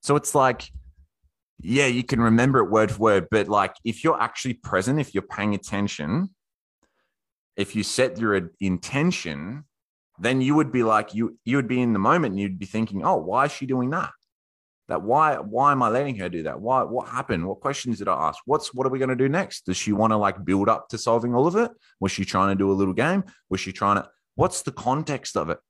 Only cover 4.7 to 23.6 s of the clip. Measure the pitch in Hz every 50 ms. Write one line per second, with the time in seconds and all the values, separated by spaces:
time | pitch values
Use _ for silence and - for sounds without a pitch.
4.7 | - 92 95 117 139 156 143 - - 98 - - - - 101 104 104 98 - -
5.7 | - 98 101 101 - - 76 73 98 156 190 190 _ _ _ _ _ _ _ _
6.7 | _ _ _ _ _ _ _ _ _ _ _ _ _ _ _ _ _ - 101 -
7.7 | - 110 101 - - - 127 127 - 101 113 110 101 95 87 85 _ _ 98 95
8.7 | 92 87 - - - 139 151 175 113 - - 87 76 69 76 92 123 147 147 _
9.7 | _ _ _ _ _ _ _ _ _ - 87 117 131 131 131 131 147 156 156 135
10.7 | 113 127 117 110 110 107 107 - - 107 117 - - _ _ 117 127 143 131 110
11.7 | 127 127 123 120 110 98 95 117 151 180 156 120 92 98 101 98 95 90 98 -
12.7 | - 107 113 107 98 98 80 170 190 92 80 85 101 123 139 147 - - 139 127
13.7 | 131 127 123 127 151 180 - - - _ _ _ _ _ _ _ _ _ _ _
14.7 | _ _ _ - - 80 87 104 120 147 156 156 139 87 71 104 107 123 139 147
15.7 | 143 135 123 110 110 127 143 143 127 101 92 87 87 85 76 78 62 - 98 117
16.7 | 131 131 110 73 110 127 - - 120 123 139 - 113 82 82 95 95 - - 143
17.7 | 139 - - 127 113 98 101 95 90 67 80 78 73 - - - 139 151 - -
18.7 | - 123 131 131 131 135 131 127 131 123 131 135 143 180 196 - - - _ -
19.7 | 92 - - 107 104 101 110 113 110 107 104 98 95 101 92 87 95 98 101 -
20.7 | 113 - - _ - 110 - 120 117 117 110 123 123 127 135 170 175 208 233 -
21.7 | - _ _ _ _ _ 95 95 - - 98 - - 95 95 98 98 95 98 98
22.7 | 98 95 98 95 90 87 123 160 185 196 190 - _ _ _ _ 95 95